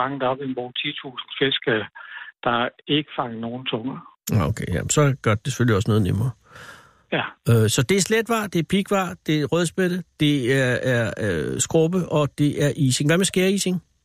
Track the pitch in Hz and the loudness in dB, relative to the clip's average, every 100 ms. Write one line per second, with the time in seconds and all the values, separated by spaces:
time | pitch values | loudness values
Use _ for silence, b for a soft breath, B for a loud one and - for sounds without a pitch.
0 | 131 139 127 135 139 123 123 - 147 143 | -4 -2 -2 -2 -4 -6 -8 -6 -8 -8
1 | 143 127 - - 135 135 - 110 104 B | -12 -14 -14 -2 -2 0 -2 -2 -4 B
2 | B B B - 123 120 123 - - 147 | B B B -6 -2 0 -2 -6 -2 -2
3 | 147 - 127 113 117 123 127 117 123 160 | -2 -6 -6 -6 -8 -8 -6 -6 -6 -8
4 | - _ - 113 78 - - 82 - - | -14 _ -2 0 0 -2 -4 -4 0 2
5 | 143 127 117 101 - - 123 104 110 110 | 2 2 0 0 -2 0 2 2 2 2
6 | 92 101 127 - B B B B B B | 2 0 -2 -6 B B B B B B
7 | _ 160 - - - 117 107 - 127 196 | _ -4 -4 -4 2 4 4 2 2 2
8 | 180 220 226 226 208 170 156 196 190 196 | 2 0 0 -2 0 -2 0 0 2 -2
9 | 180 185 - 151 139 165 165 - 185 180 | -2 -6 -2 -2 0 0 0 0 0 -2
10 | - - 151 143 120 135 127 120 127 120 | -6 0 2 2 2 2 2 0 0 0
11 | 110 - 104 82 64 64 - 165 160 185 | 0 -2 -2 -2 -2 -4 0 2 2 0
12 | 165 151 147 - 147 - 147 160 131 123 | 0 0 0 0 0 2 0 2 0 4
13 | 147 170 190 190 190 202 185 180 - _ | 4 4 2 2 2 2 0 -2 -6 _